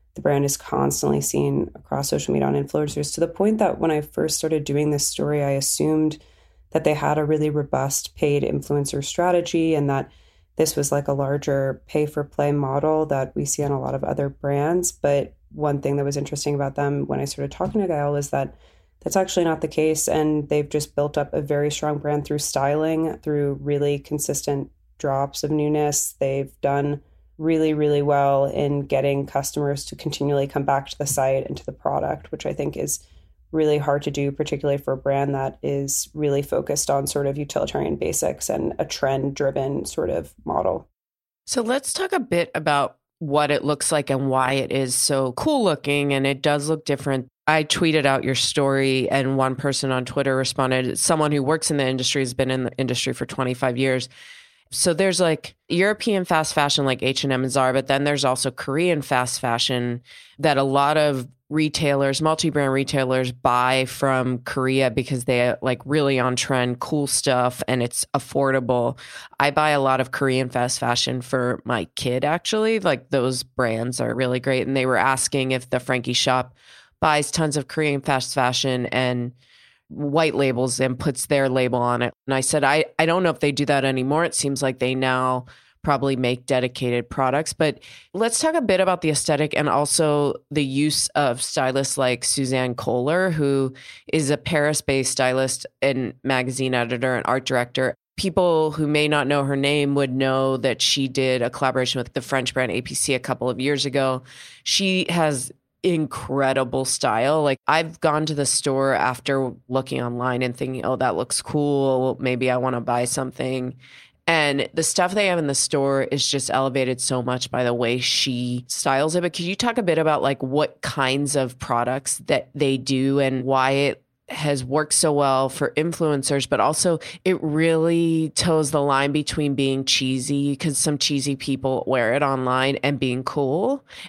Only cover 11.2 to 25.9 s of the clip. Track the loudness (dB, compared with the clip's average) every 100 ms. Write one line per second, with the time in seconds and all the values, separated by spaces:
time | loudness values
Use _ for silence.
11.2 | 0 -2 0 0 0 -4 -4 -2 -2 -4
12.2 | -6 0 0 2 0 0 2 2 2 0
13.2 | -2 -4 -4 -2 -2 -2 -2 -4 -4 -2
14.2 | -4 -4 -2 0 0 0 -2 -2 2 2
15.2 | 0 -10 -16 -4 -2 0 0 0 0 -2
16.2 | -4 -4 -2 -2 -2 -2 -2 -2 -2 -2
17.2 | -4 -6 -8 -4 -2 0 0 0 0 -2
18.2 | -2 -2 -2 -8 _ _ _ _ -2 0
19.2 | 2 2 2 0 -2 0 2 2 0 2
20.2 | 2 0 0 0 0 -4 -4 -2 -2 -2
21.2 | -2 -2 0 0 0 -2 -2 -2 -2 -2
22.2 | -2 -4 -2 0 0 2 0 0 -2 -4
23.2 | -2 0 0 -2 -2 0 0 -2 -4 -6
24.2 | -4 -4 -2 -4 -6 _ _ -6 -2 0
25.2 | -2 -4 -2 0 2 2 0